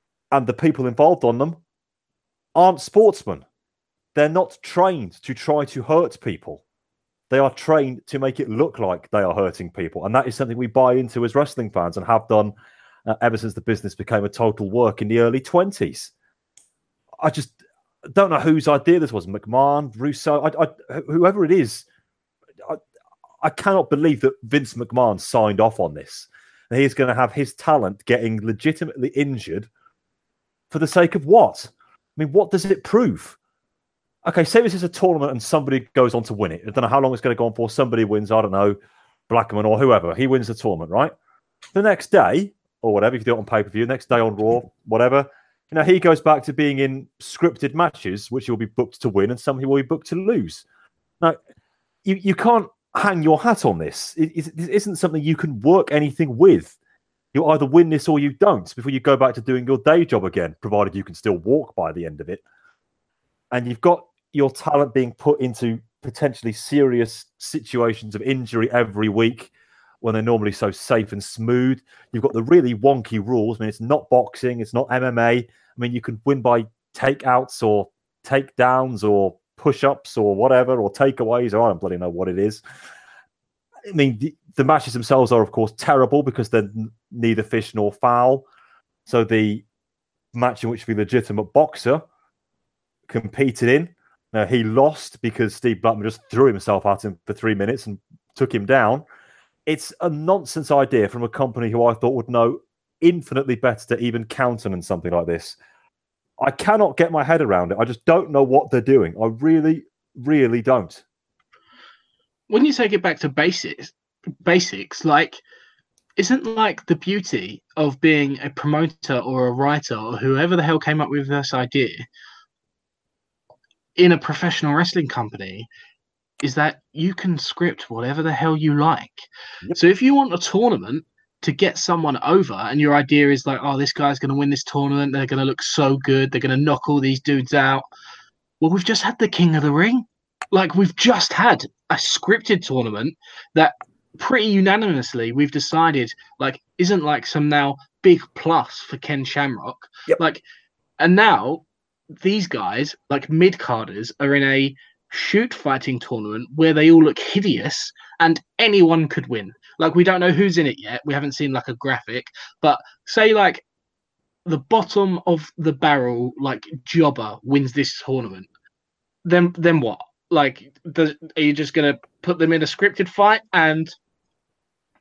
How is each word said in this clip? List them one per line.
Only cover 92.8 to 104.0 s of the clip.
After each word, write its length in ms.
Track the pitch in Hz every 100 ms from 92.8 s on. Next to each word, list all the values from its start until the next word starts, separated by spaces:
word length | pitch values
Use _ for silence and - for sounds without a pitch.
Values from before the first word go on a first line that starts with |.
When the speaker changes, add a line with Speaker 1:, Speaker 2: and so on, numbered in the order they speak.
| _ _ _
Speaker 1:
competed 600 | 113 101 - 135 110 120
in, 200 | 139 170 _ _ _ _
now 140 | 110 98
he 180 | 123
lost 560 | 107 113 143 151 - -
because 320 | 117 - 110
Steve 280 | - 123 104
Blackman 240 | 113 107 104
just 140 | 110 _
threw 160 | 113 135
himself 400 | 98 - 98 104
at 180 | 98
him 140 | 107 90 -
for 60 |
three 220 | 104 113
minutes 320 | 104 101 127 -
and 120 | 98 _ _ _ -
took 180 | 196
him 120 | 110 101
down. 380 | 135 107 135 - _ _ _ _ _ -
It's 260 | 156 - -
a 80 | 175
nonsense 640 | 151 160 196 135 165 147
idea 380 | 143 131 123 101
from 160 | 120
a 40 | 117
company 420 | - 131 117 117
who 160 | 117 117
I 80 |
thought 200 | 113 120
would 140 | 131 117
know 320 | 123 117 - _ _ _ _
infinitely 540 | 170 175 - 131 135
better 320 | 117 127 110 -
to 140 | 120